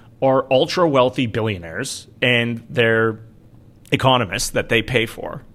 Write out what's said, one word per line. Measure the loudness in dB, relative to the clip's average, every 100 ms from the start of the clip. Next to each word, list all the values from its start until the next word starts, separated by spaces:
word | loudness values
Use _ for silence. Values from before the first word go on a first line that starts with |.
| -20 -2
are | 2 2 2
ultra | 0 2 2 2
wealthy | 4 2 0 -4
billionaires | -2 -4 -4 -8 -10 -10 -12 -16 -4
and | 0 2 0 -6 -6
their | 0 2 2 0 -2 -14 -20 -20 -20 -20 -20 -4
economists | 0 2 2 0 -4 -2
that | -4 0
they | 0
pay | 2 -2 -2
for | -6 -12 -12 -16